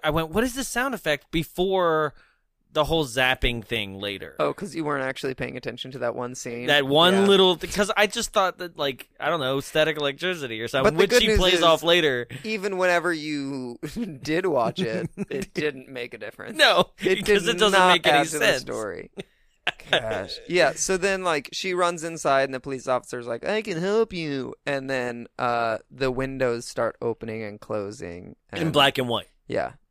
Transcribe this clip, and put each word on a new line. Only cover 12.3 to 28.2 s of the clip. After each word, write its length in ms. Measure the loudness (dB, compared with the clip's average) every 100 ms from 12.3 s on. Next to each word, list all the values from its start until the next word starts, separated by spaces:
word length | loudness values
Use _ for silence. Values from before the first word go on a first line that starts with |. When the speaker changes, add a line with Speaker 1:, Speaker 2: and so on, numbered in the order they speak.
| -10 -6
Speaker 2:
even 320 | -4 -2 0
whenever 340 | 2 2 2
you 680 | -2 -4 -6 -4 -6 -8 -10
<laughs> 400 | -10 -8 -8 -8
did 220 | -4 -2 2
watch 340 | 2 0 0
it, 300 | -4 -4 -6
Speaker 1:
<laughs> 160 | -8 -8
Speaker 2:
it 240 | -8 -6
didn't 360 | -4 -4 -6 -12
make 240 | -12 -12
a 40 | -12
difference. 400 | -14 -14 -6 4
Speaker 1:
No, 340 | 4 4 2 0
Speaker 2:
It 160 | -2 0
Speaker 1:
because 280 | 2 2
Speaker 2:
did 140 | 2 2
Speaker 1:
it 20 |
doesn't 180 | 4 6
Speaker 2:
not 140 | 6
Speaker 1:
make 160 | 6 4
any 120 | 2
Speaker 2:
add 80 | 2
to 120 | 0
the 60 | 2
Speaker 1:
sense. 160 | 0
Speaker 2:
story. 500 | -2 -8 -8 -10 -14 -16 -16 _ _
Speaker 1:
<laughs> 400 | _ -10 -8 -2
Speaker 2:
Gosh. 460 | -2 -2 -6 -6 -10 -2
Yeah, 240 | 2 2
so 220 | 0 -2 0
then, 300 | 0 0 0
like, 240 | -2 -4
she 220 | -8 -4
runs 320 | 0 0 -2 -8
inside 380 | -4 2 2
and 100 | 2
the 80 | -4
police 260 | -8 -8 -2
officer's 400 | -2 -4 -10 -8
like, 180 | -6 -4
"I 160 | -4
can 180 | -4 -4
help 320 | 0 2 0
you." 420 | -2 -4 -4 -6 -8 -4
And 240 | -4 -2
then, 380 | -2 -2 -6 -12 -4
uh, 420 | -2 0 0 -4 -6
the 180 | -4 -2
windows 560 | -2 -4 -2 0 -2 -6
start 300 | -2 -2 -2
opening 420 | -6 -6 -8 -8
and 160 | -10 -12
closing. 760 | -8 -6 -6 -8 -12 -12